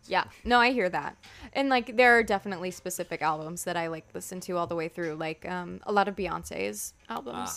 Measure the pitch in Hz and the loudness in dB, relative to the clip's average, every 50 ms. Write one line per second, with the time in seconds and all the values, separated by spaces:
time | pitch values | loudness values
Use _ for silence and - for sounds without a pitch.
0 | - - 190 180 - - - - - 220 247 240 233 254 262 240 185 180 170 147 | -6 0 0 0 0 0 -8 -10 0 4 6 6 6 6 4 2 0 0 0 -2
1 | 143 - - - - - - - - 226 - 269 277 269 262 247 240 262 214 240 | -4 -6 -10 -12 -18 -20 -20 -18 -18 -4 -2 0 2 4 2 2 2 2 4 6
2 | 254 240 240 233 226 220 202 185 - 208 190 165 180 185 - - - 180 - - | 8 8 8 8 6 4 0 0 0 -4 -6 -4 -4 -6 -6 -6 -8 -6 -6 -6
3 | 170 - 165 - 151 160 156 156 156 160 175 175 - 185 170 170 165 165 165 160 | -6 -6 -4 0 0 0 0 0 -4 -8 -8 -6 -6 -4 -2 -2 -2 -2 -4 -8
4 | - - - 180 - - 185 180 - - 180 175 170 170 170 165 160 170 - 180 | -10 -12 -12 -12 -10 -10 -10 -10 -6 -4 -2 -2 -2 0 -2 -4 -4 -4 -4 -4
5 | 170 160 151 156 160 160 160 - - 175 180 180 175 175 180 185 - 220 208 202 | -4 -4 -4 -4 -4 -6 -6 -6 -8 -6 -6 -6 -6 -8 -10 -8 -4 2 4 4
6 | 196 208 196 208 190 165 160 170 - - 165 180 196 208 208 208 - - - _ | 4 4 0 -2 -4 -2 -4 -6 -6 -6 -4 -2 -2 -2 -2 -6 -8 -10 -12 _
7 | _ - 226 240 - 240 - - 95 - - | _ -10 -8 -8 -8 -8 -8 -6 -6 -6 -6